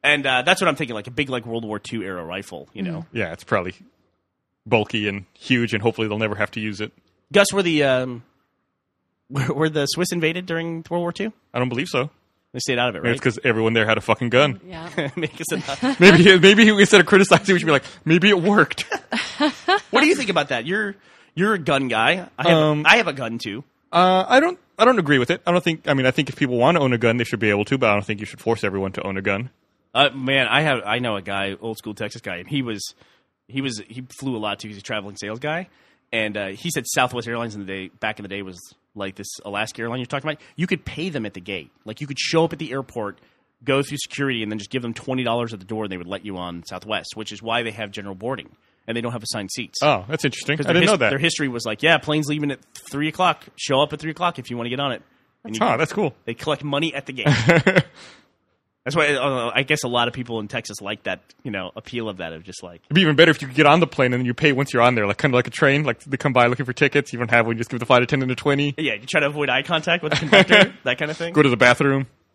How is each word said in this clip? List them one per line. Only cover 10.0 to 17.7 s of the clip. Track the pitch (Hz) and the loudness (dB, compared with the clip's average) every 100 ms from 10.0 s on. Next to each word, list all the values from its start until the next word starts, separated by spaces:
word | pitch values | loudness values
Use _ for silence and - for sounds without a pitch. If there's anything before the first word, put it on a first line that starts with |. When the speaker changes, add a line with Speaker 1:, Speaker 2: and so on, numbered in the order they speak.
| 180 | -4
Speaker 1:
invaded | 175 160 170 180 | 0 -2 -2 -6
during | 165 165 165 160 | -6 -6 -10 -6
World | 175 | -6
War | 170 | -4
Two? | 170 214 - _ | -6 -10 -10 _
Speaker 3:
I | 120 | -4
don't | 127 | -2
believe | 120 175 | -4 -4
so. | 127 147 _ _ _ _ | -4 -4 _ _ _ _
Speaker 1:
They | 127 | -10
stayed | - 120 | -4 0
out | 123 | 0
of | 92 | -2
it, | |
Speaker 3:
Maybe | 120 | -2
Speaker 1:
right? | 117 | 0
Speaker 3:
it's | |
'cause | 131 104 | -2 0
everyone | 131 113 113 | 0 2 2
there | 113 107 | 2 2
had | 110 | 0
a | |
fucking | - 110 120 | 2 0 4
gun. | 123 147 127 - | 4 2 -2 -12
Speaker 2:
Yeah. | 165 170 - 143 | -14 -8 -6 -6
Speaker 1:
<laughs> | 180 | -6
Maybe | 156 - | -8 -8
it's | 165 | -6
enough. | 165 - 139 | -6 -6 -4
Speaker 3:
<laughs> | 254 262 | -4 8
Maybe, | 180 165 180 185 | 10 10 10 10
maybe | 190 208 214 | 10 10 6
instead | 208 202 202 | 6 8 8
of | 165 | 8
criticizing, | 196 196 170 - | 6 8 6 6
we | 185 | 0
should | |
be | 160 | 2